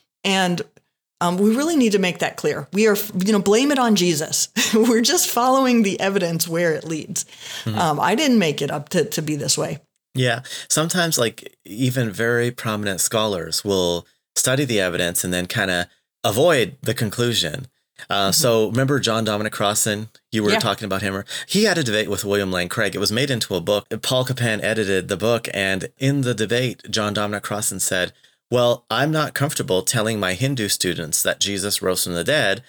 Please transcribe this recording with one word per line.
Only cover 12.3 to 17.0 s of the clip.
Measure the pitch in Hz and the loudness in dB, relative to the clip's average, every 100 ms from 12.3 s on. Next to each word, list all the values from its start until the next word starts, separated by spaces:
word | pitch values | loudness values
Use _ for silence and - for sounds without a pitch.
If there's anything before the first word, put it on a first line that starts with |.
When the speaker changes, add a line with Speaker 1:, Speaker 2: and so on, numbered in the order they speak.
| 120 120 | 2 0
Speaker 2:
prominent | 120 113 104 104 90 | -2 -4 -2 -2 -2
scholars | - 110 107 92 82 - | -2 0 0 -2 -4 -4
will | 101 95 87 87 - _ _ - | 0 2 2 0 -6 _ _ -4
study | - 135 | 0 0
the | 143 107 | 0 0
evidence | 92 85 87 87 | 0 0 -2 -2
and | 92 | -2
then | 90 90 | -2 -2
kinda | - 95 90 87 _ _ _ | -2 0 -2 -4 _ _ _
avoid | 117 98 170 147 95 - | 0 2 4 4 0 -2
the | - | -4
conclusion. | 110 | -2